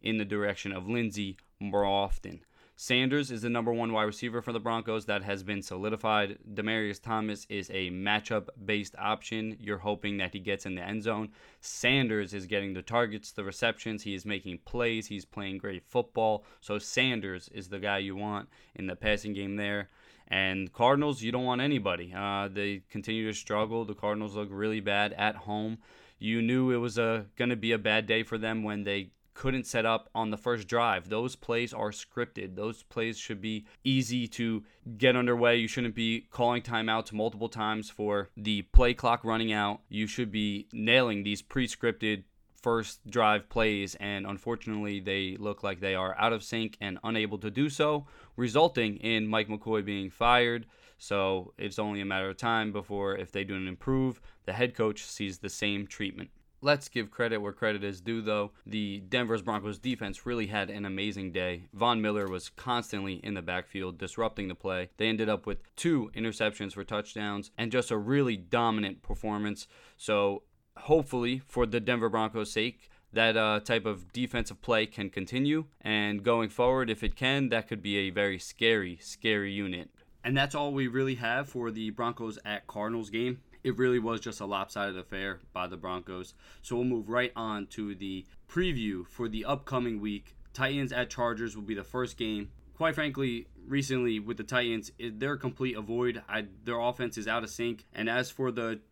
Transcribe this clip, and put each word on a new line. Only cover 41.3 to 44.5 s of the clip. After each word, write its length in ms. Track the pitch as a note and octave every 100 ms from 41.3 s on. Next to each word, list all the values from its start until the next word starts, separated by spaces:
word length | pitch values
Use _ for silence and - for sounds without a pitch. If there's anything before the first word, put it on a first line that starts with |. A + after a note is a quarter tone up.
| G2+
pre-scripted 840 | - C3+ B2 - A#2+ A2 A2 G#2 F#2 _ _
first 460 | _ - A#2 G#2+ - G#2+
drive 380 | A2 A2 G#2+ G2
plays, 460 | A#2 A2 G#2 G2 -
and 300 | G2+ G2+ G2
unfortunately 720 | G2+ -